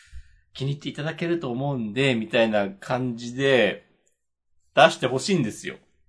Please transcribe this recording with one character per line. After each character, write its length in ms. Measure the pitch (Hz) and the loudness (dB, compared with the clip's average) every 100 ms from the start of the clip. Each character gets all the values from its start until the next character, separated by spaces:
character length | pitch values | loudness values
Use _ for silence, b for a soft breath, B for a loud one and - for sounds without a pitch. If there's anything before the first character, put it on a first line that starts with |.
| B B B B _ | B B B B _
ー、 40 | - | -8
気 80 | |
に 80 | 135 | -6
入 60 | 143 | -6
っ 40 | |
て 60 | 139 | -8
い 60 | |
た 80 | 131 | -8
だ 120 | 151 | -8
け 120 | 160 170 | -4 -2
る 140 | 170 | -2
と 100 | 135 | -4
思 240 | 120 143 | -4 -4
う 40 | 131 | -4
ん 140 | 107 | -4
で、 220 | 117 139 | 0 0
み 140 | 117 110 | 0 0
た 140 | 123 | 2
い 80 | 113 | 2
な 180 | 107 98 | 2 -2
感 480 | 98 - 123 127 117 | -6 -6 -4 -4 -6
じ 180 | 120 | -8
で、 520 | 123 139 127 101 85 - _ _ _ _ _ _ _ _ | -2 4 4 4 0 -12 _ _ _ _ _ _ _ _
出 160 | - 156 | 6 6
し 80 | - | 4
て 80 | 127 | -4
ほ 120 | 131 | -2
し 140 | - | 0
い 60 | 180 | 0
ん 40 | |
で 80 | 107 | 0
す 140 | - - | -6 -12
よ。 80 | - _ _ | -14 _ _